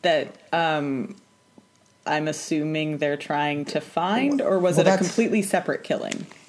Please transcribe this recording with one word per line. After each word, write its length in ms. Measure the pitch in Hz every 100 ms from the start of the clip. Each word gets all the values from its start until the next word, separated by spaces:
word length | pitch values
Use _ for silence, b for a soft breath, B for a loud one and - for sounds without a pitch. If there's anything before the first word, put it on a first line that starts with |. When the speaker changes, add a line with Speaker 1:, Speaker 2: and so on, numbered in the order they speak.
Speaker 1:
that, 320 | 175 156 - - -
um, 640 | 170 165 151 143 135 107 - _ _ _ - - _ _ _ -
I'm 220 | 151 156
assuming 720 | 147 - 156 151 156 156 147
they're 180 | 147 143
trying 480 | - 147 147 147 139
to 160 | 151
find, 600 | - - 180 220 277 277
or 180 | - 190
was 160 | 180 165
Speaker 2:
Well, 80 | -
Speaker 1:
it 20 |
a 20 | 190
Speaker 2:
that's 100 | 185
Speaker 1:
completely 340 | - 233 220
separate 420 | 196 185 170 -
killing? 440 | - - 52 - - B